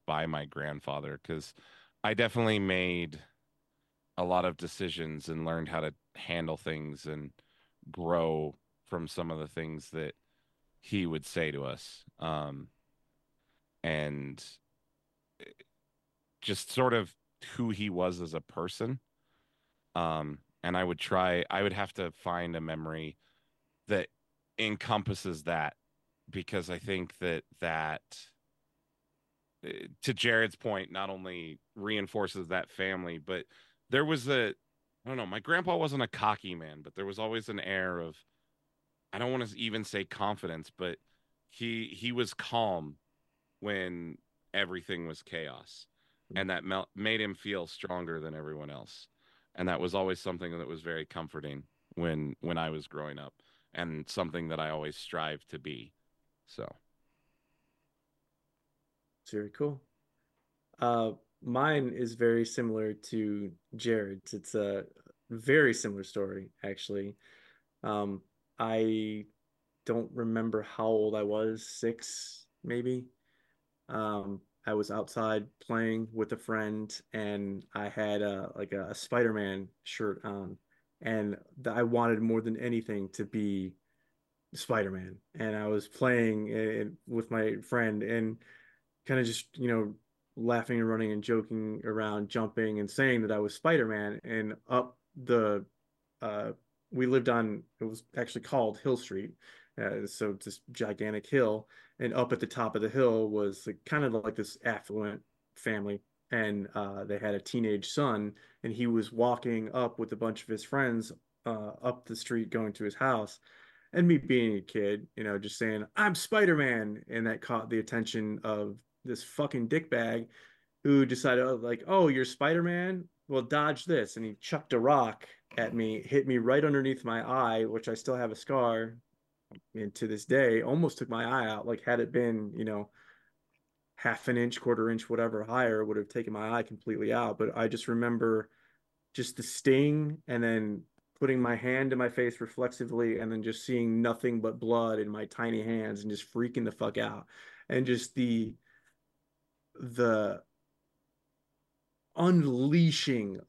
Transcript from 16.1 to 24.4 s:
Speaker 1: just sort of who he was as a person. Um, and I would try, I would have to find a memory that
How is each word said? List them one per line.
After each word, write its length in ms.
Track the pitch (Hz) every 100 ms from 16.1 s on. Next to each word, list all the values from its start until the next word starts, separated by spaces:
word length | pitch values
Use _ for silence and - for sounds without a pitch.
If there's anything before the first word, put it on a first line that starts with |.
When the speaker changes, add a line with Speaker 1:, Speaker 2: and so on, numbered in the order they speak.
| _ _ _
Speaker 1:
just 280 | - 98 -
sort 220 | - 127
of 220 | 117 90 - _ _ - -
who 140 | 117
he 200 | 101 107
was 320 | 90 90 87
as 120 | 82
a 80 | 80
person. 580 | - - 87 - 117 131 - _ _ _ _ _ _ _ _ 85
Um, 440 | 82 80 76 73 _ _
and 140 | 87 90
I 60 |
would 160 | 90 85
try, 460 | - 95 92 87 -
I 140 | 95
would 100 | 101
have 200 | 101 98
to 180 | - 87
find 440 | - - 87 85 82
a 60 |
memory 560 | 80 80 80 80 78 - _ _ _ _ _ _ -
that 220 | 101 - _ _ _